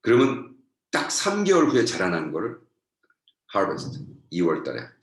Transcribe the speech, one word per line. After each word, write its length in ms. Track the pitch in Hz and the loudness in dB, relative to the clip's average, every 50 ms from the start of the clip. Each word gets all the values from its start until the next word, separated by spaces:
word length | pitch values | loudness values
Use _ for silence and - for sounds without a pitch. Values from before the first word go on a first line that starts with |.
그러면 540 | - 113 120 123 135 135 - - - - - _ _ _ _ _ _ _ | 4 4 4 6 4 4 0 -4 -10 -16 -20 _ _ _ _ _ _ _
딱 200 | - 151 147 - | -4 -4 -4 -2
삼 320 | - - - 202 202 208 202 | -4 -2 -2 -2 -2 0 2
개월 260 | 185 190 170 151 143 | 4 4 4 4 4
후에 160 | 127 127 110 | 4 2 2
자라난 460 | - - - 95 90 87 78 78 76 | 2 0 -2 -2 -2 -2 -4 -4 -6
거를 280 | 76 80 104 120 120 - _ _ _ _ _ _ _ _ _ _ _ _ _ _ _ _ _ | -6 -6 -6 -6 -10 -12 _ _ _ _ _ _ _ _ _ _ _ _ _ _ _ _ _
하버스트, 580 | _ - 101 95 82 - - - - - - - - - - _ _ | _ -2 -2 -2 0 -2 -6 -8 -10 -12 -12 -14 -16 -20 -20 _ _
이월 320 | 82 87 87 82 76 - - | -2 0 0 0 0 -2 -4
달에 160 | 69 62 60 | -8 -8 -8
합니다. 180 | 58 - _ _ | -12 -14 _ _